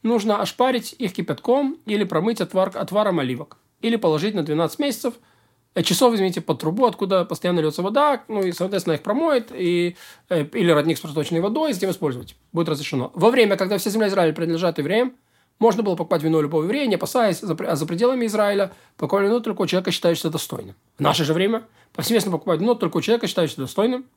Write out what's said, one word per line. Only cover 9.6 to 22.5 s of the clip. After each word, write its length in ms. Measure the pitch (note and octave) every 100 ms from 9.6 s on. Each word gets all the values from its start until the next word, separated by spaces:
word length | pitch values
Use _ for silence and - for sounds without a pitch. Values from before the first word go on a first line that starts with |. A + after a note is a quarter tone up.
| F3+ F3 F3 F3 - - _
э, 140 | F3
или 260 | C#3+ A#3+ F3
родник 260 | D3+ D3+ D3+
с 40 |
проточной 400 | E3 D3 D3 E3
водой, 300 | G3 A#3+ D#4
и 40 |
затем 160 | F#3+ F#3+
использовать. 460 | - D3+ B2 - - _
Будет 160 | E3 E3
разрешено. 420 | D3 D3 C#3 B2
Во 160 | - G3
время, 260 | C4 G#3+ F#3+
когда 200 | F#3+ G3+
вся 140 | G#3+
земля 180 | G#3 G#3
Израиля 240 | G3 E3
принадлежат 460 | D#3+ E3 E3 F3+ E3
евреям, 360 | C#3+ G#3+ B3+ - _ _ _ _
можно 240 | A3+ G3+
было 120 | G3+ E3+
покупать 260 | E3 F3
вино 180 | D#3 D#3+
любого 240 | D3 D#3+
еврея, 220 | D#3+ C4 C4+
не 100 | G#3
опасаясь 440 | - B3+ A3+ E3
за 140 | G3+
пр-, 200 | D#3+ -
за 120 | D3+ D#3+
пределами 400 | E3+ A#3+ C4 A#3
Израиля, 460 | G#3+ G#3 G3+ F#3+ - _ _
покупали 300 | - G3 G3+
вино 140 | A#3
только 220 | A3+ G#3
у 40 | F#3
человека, 240 | F#3 F#3
считающегося 400 | E3+ F3 E3 E3
достойным. 460 | D#3 - - F#2+ - _ _
В 20 |
наше 240 | C#3+ C#3
же 100 | D3
время 300 | D#3+ G3 A3+ - _ _
повсеместно 360 | - - A3+ F#3+
покупают 300 | F3 -